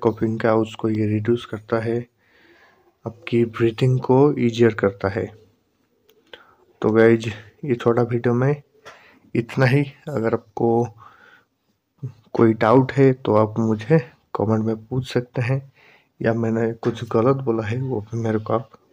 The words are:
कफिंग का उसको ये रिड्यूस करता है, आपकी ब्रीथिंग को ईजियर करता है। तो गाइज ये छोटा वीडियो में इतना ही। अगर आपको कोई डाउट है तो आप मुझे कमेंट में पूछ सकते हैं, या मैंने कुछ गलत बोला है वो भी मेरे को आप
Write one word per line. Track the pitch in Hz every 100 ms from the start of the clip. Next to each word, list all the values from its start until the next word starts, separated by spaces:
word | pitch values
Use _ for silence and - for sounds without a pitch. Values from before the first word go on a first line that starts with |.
कफिंग | 117 110 117 110
का | 113 110
उसको | 107 - 113
ये | 107 107
रिड्यूस | 107 107 120 -
करता | 107 107 117
है, | 113 117 120 _ _ _ _ _ _ _ _ _ 113
आपकी | 107 - 117 117
ब्रीथिंग | - 117 113 131 127
को | - 127 143 139
ईजियर | 120 113 117
करता | 107 98 98 98
है। | 104 101 - _ _ _ _ _ _ _ _ _ - _ _ _ -
तो | -
गाइज | 110 113 117 113 - - _ 151
ये | 120
छोटा | - 117
वीडियो | 120 120 120
में | 120 131 147 - _ - - _ _ _ 117
इतना | 117 - 131
ही। | 139 143 - -
अगर | 139 113
आपको | 113 - - 117 117 120 - - _ _ _ _ _ _ _ _ _ 131 - _
कोई | - 117 110
डाउट | 110 123 131
है | - 135 127
तो | - 107
आप | 107 110
मुझे | 110 107 107 160 - _ _ -
कमेंट | 107 110 110
में | 110 110
पूछ | 127 127
सकते | 123 120 -
हैं, | 117 135 - _ _ _ _ -
या | 123
मैंने | 113 113 113 113 117
कुछ | 120 117 117
गलत | 117 117 135
बोला | 131 113
है | 104 120
वो | 135 120
भी | 107 113
मेरे | 113 110
को | 110
आप | 113 123 _ _